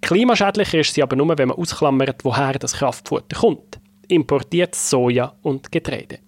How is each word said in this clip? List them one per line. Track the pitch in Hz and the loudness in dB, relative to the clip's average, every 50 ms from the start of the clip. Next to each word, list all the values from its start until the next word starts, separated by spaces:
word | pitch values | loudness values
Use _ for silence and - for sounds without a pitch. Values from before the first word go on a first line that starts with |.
Klimaschädlicher | - - 175 190 240 247 233 - 208 196 196 208 202 - - 160 | 0 2 2 2 4 4 2 2 2 0 2 0 -2 0 2 0
ist | 151 - - | 0 0 2
sie | - | 0
aber | 143 120 120 | 0 2 2
nur, | 127 143 160 165 151 | 0 2 2 2 2
wenn | 135 123 | 2 0
man | 131 - | 0 -2
ausklammert, | 175 165 - - - 147 135 131 135 135 131 - - | -4 -6 -4 0 0 2 2 2 0 -2 -4 -4 -4
woher | 139 117 131 139 135 135 | -2 0 0 -2 -2 -2
das | 135 - - - | -4 -6 -6 -4
Kraftfutter | - 143 131 127 - _ - 147 - - _ - - | -2 -2 -2 -2 -4 _ -6 -6 -6 -4 _ -4 2
kommt. | - 226 156 - - _ - - _ _ _ _ _ _ | 2 2 2 0 -8 _ -20 -20 _ _ _ _ _ _
Importiert | 180 170 147 - 147 135 120 - - 170 175 170 - | 2 2 2 2 0 -2 0 -2 0 0 0 0 -2
Soja | - - - - 131 123 123 123 120 120 - - _ | -6 -2 0 2 2 2 2 2 2 0 -2 -6 _
und | _ 165 135 135 - - | _ -4 -4 -4 -6 -6
Getreide. | - 165 160 - - 110 - - - - _ | -6 -6 -4 -4 -8 -8 -10 -14 -18 -20 _